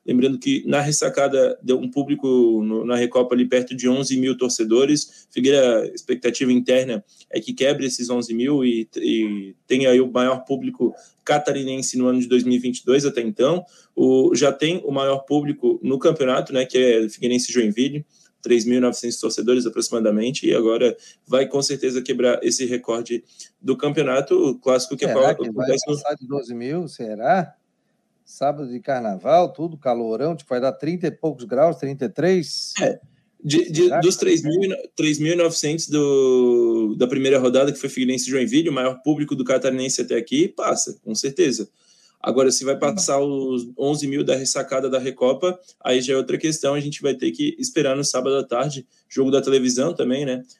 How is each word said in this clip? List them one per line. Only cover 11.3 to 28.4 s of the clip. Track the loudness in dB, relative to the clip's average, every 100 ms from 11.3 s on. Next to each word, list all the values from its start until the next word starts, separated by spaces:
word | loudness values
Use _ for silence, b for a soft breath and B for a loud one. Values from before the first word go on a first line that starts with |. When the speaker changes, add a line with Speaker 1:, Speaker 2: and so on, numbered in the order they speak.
| 0 0 -4 -4 -6 -4 0
Speaker 1:
no | 0
ano | 0
de | 2
dois | 2
mil | 2 0
e |
vinte | -2 -6
e |
dois | 0 2 2
até | -2
então. | -4 0 0 0 -4 b b
O, | 0 4 4 4
já | 4 2
tem | 2 -2 -2
o | -4
maior | -2 0 -2
público | 0 0 0 0 0 0
no | 0 2
campeonato, | 2 2 2 0 0
né, | -2
que | 0 2
é | 4 4 2
Figueirense | -2 -2 0 0
e |
Joinville, | 0 0 2 -2 -2 -12 b b _
três | 2 2
mil | 4 2
e |
novecentos | 2 0 -6 -6
torcedores | -4 -2 0 0 0
aproximadamente, | -4 -4 0 0 2 -2 -2 -2
e |
agora | 2 2 2 2 0 B B _
vai | 0 0
com | 0
certeza | -2 -2 -2 -2
quebrar | -4 0 2 2
esse | 0 -2
recorde | -2 -4 -4 -6 -4 -8 B B B _
do | -4 -2
campeonato, | -2 -2 0 0 2
o | 2 2 0
clássico | 0 0 0 -4
que | -2
Speaker 2:
Será | 2 2
Speaker 1:
aco-, | 2
Speaker 2:
que | -4
vai | -4 -2
Speaker 1:
acontece | -2 -2
no |
Speaker 2:
passar | -4 -4
de | -6 -6
doze | -8 -6
mil? | -10 -6 -6 -8
Será? | -10 -10 -4 0 0 0 _ _ _ _ _ _ _
Sábado | _ -4